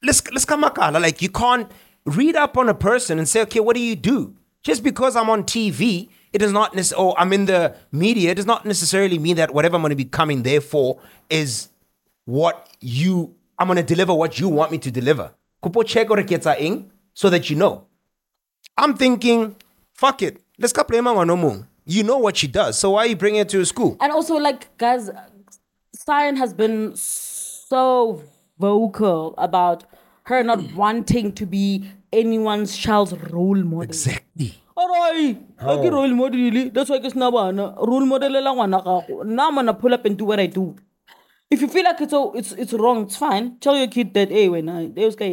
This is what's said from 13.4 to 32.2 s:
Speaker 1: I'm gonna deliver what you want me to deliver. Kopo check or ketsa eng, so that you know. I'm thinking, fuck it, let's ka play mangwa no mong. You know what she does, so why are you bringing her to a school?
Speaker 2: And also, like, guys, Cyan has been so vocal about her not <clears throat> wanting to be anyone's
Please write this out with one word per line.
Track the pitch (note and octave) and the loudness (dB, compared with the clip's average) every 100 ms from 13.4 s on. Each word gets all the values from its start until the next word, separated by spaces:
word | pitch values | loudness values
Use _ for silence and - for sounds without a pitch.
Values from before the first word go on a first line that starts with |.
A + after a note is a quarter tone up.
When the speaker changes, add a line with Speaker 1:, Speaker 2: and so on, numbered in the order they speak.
| _ - | _ -2
Speaker 1:
I'm | F3+ | 0
gonna | F3+ | 0
deliver | D#3 E3+ F#3+ | 0 0 2
what | E3 D#3+ A#2 | 2 0 -2
you | F#3+ | 0
want | D3 D#3 | 0 0
me | D#3+ | -2
to | C3+ | -6
deliver. | B2 B2 D3 E2 - _ _ | -2 0 0 -4 -14 _ _
Kopo | F#3 G#3+ A3 | -2 0 2
check | A3+ G#3+ | 2 2
or | G#3 | 2
ketsa | - E3+ E3 C#3 | 0 -2 0 0
eng, | D3+ A3+ - _ _ | -2 -4 -10 _ _
so | - - | -2 2
that | F3 - | 2 0
you | D3+ | 0
know. | F#3 F#2+ - _ _ _ _ _ _ _ - - | 0 0 -10 _ _ _ _ _ _ _ -10 0
I'm | D4 B3 | 0 4
thinking, | B3+ A#3+ A#3 A#3 A3 G3+ _ _ _ | 2 4 2 2 0 -8 _ _ _
fuck | - C4+ C4+ | 0 0 0
it, | F3 - _ - | -4 -6 _ -6
let's | A#3+ | -2
ka | - | 0
play | - A#3 | 0 0
mangwa | B3 G#3+ E3+ | 2 2 2
no | F3 | 2
mong. | D#3+ - A2 _ - | 0 -2 -10 _ -4
You | F#3+ | -2
know | G#3+ C4 | 0 2
what | G#3+ - | 0 0
she | C#3+ | -2
does, | D3+ F3+ - | -2 -2 0
so | G3 | 0
why | G3+ | 2
are | A#3 | 0
you | G3+ | 0
bringing | G3+ G#3+ | 0 0
her | G3+ | 0
to | G3 | 0
a | F3+ | -2
school? | - G#3+ - | 0 -2 0
Speaker 2:
And | C#4+ | 0
also, | D#4 D#4+ D#4 | 0 0 0
like, | D4 C4+ - - | 0 -2 -10 -4
guys, | A#3 B3 G3+ - - - _ - _ _ _ - | 0 0 -4 -14 -20 -20 _ -20 _ _ _ -12
Cyan | - D4 D4 C4+ | -2 0 0 0
has | B3+ | -2
been | F3 A3 A3 G#3+ - | 0 0 0 -4 -6
so | - - - - - - - C4 C4 B3+ A#3 G#3 - _ _ - | -10 -10 -12 -12 -14 -16 -4 0 2 2 0 -2 -14 _ _ -4
vocal | G3 G#3 A3+ G3 G#3 E3 D#3+ - | 0 2 0 0 0 0 -4 -4
about | F3+ F3+ F3 E3+ - - _ _ | -2 2 2 0 -6 -20 _ _
her | - B3+ | -2 0
not | A#3 A3+ C#3+ | 2 0 -2
<clears throat> | D#3+ | -2
wanting | G#3 A3+ G3+ B3 G#3 | 0 0 0 0 -2
to | G3 G#3 | -4 -4
be | G3 G3 G3 G3 - _ | -2 0 -2 -6 -16 _
anyone's | A3 | 0